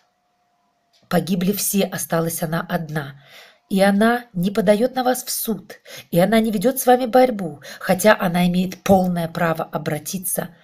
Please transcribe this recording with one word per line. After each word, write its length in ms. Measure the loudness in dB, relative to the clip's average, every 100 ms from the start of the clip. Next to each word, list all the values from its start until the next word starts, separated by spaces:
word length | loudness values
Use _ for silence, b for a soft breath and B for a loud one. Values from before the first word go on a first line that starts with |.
| b _ _ _ _ _ _ _ _ _ -4
погибли 420 | -2 0 -2 -2
все, 320 | -2 -2 -2
осталась 580 | -2 -4 -4 -2 -2 -4
она 200 | -4 -4
одна. 600 | -4 -6 -6 -8 -8 -14 B B B B -4
И 140 | 2
она 460 | 4 4 2 2 -4
не 180 | -4 -2
подает 440 | 2 2 4 2 0
на 80 |
вас 200 | -2 -2
в 80 | -4
суд, 420 | -6 -6 -6 -8 -20 B B B
и 80 | 2
она 200 | 4 4
не 120 | 2
ведет 280 | 0 0 0
с 60 | 4
вами 220 | 4 4
борьбу, 540 | 4 4 2 -6 -10 B B
хотя 360 | -2 2 4 4
она 300 | 2 0 2
имеет 360 | 0 -2 -2
полное 440 | 2 4 2 -2 -4
право 360 | -2 -2 -2
обратиться 920 | -6 -6 -6 -8 -8 -10 -8 -8 -8 b